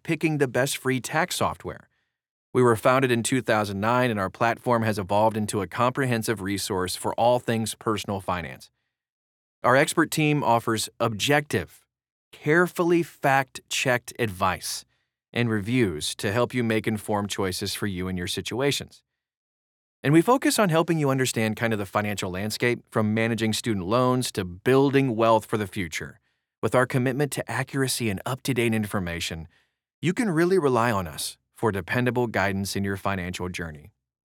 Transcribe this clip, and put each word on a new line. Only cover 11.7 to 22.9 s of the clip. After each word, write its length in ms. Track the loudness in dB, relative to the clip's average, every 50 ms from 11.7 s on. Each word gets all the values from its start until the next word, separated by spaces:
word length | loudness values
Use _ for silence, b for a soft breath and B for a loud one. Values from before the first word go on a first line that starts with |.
| -12 -20 _ _ _ _ _ _ _ _ _ _
carefully 720 | -20 -8 -2 0 2 2 2 2 0 -2 0 2 2 2
fact-checked 1120 | 0 -2 -8 _ 0 2 2 2 0 -2 _ -18 -12 _ -4 -2 0 0 0 0 -2 -8 -4 -4
advice 640 | -4 -4 -2 -2 0 0 0 -2 -6 -8 -10 -10 -12 _ _ _ _ _ _ _ _ _ -4
and 160 | -2 -2 0
reviews 640 | 0 -2 -2 0 2 2 2 2 0 -4 -6 -8 -8
to 160 | -4 -4 -2
help 220 | 0 0 0 0 0
you 100 | -2 0
make 240 | 0 0 0 0 -2
informed 440 | -4 -4 -4 -2 -2 -2 -2 -4
choices 420 | -4 -4 -2 -2 -2 -4 -6 -6 -6
for 140 | -4 -4 -4
you 200 | -4 -4 -4 -4
and 100 | -4 -4
your 100 | -4 -4
situations. 760 | -4 -6 -6 -6 -4 -2 0 0 0 -2 -6 -10 -18 -20 _ _ _ _ _ _ _ _ _ _ _ _ _ _ _ _ _ _ _ _ 0
And 100 | 4 6
we 80 | 6
focus 380 | 6 6 2 2 2 0 2 4
on 100 | 2 4
helping 300 | 4 2 2 2 0 0
you 100 | 2 0
understand 480 | 2 2 0 0 0 0 0 0 0 0
kind 160 | 0 0 0
of 60 | -2
the 80 | -4 -2
financial 420 | -2 -2 -2 -2 -4 -4 -4 -6
landscape, 520 | -4 -4 -4 -6 -4 0 0 0 0 -2 -6 _